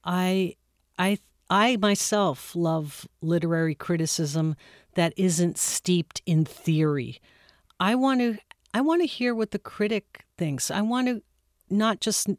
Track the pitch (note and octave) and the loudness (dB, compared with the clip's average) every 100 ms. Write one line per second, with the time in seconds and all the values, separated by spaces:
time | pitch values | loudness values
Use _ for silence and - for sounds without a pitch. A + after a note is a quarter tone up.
0 | - F3+ F#3 F#3+ F3+ - _ _ _ - | -4 -2 0 0 0 -4 _ _ _ -2
1 | F#3 G3+ _ _ _ F#3+ A3+ A#3+ G#3 G3+ | 0 0 _ _ _ 2 4 4 2 2
2 | - G#3 F#3+ C3 - F3 E3+ D#3+ D3+ - | 2 2 2 0 -6 -2 0 0 -4 -12
3 | - _ D#3+ E3+ E3+ E3 E3 D3+ - E3+ | -20 _ 0 0 2 0 0 -2 -2 -2
4 | E3+ - D3+ D3+ D#3+ D3+ - - _ - | 0 0 -2 0 -2 -2 -10 -20 _ -2
5 | E3+ - F#3 E3 F3 - - - - F3+ | -2 2 0 2 0 0 -4 -4 0 0
6 | D#3+ - - D#3 D#3 - - D#3 D#3 C#3+ | 0 -8 0 2 2 -2 -2 2 2 0
7 | A#2 A#2 _ _ _ _ _ _ F#3 B3 | -6 -12 _ _ _ _ _ _ 0 2
8 | C4+ B3+ A#3+ G#3+ _ - _ A3 C#4+ E4+ | 2 2 0 -2 _ -20 _ -2 2 2
9 | E4 - B3 A3+ A3 - - - G#3 G#3+ | 0 0 -2 -2 -4 -4 -10 -4 -2 -2
10 | - - - - E3 C3+ - - G#3+ B3 | -6 -20 -20 -6 -4 -2 -4 -2 0 0
11 | B3+ A#3+ _ _ _ _ _ G3+ A3 G#3+ | 0 -2 _ _ _ _ _ 0 2 0
12 | - G#3 - | -2 -2 -2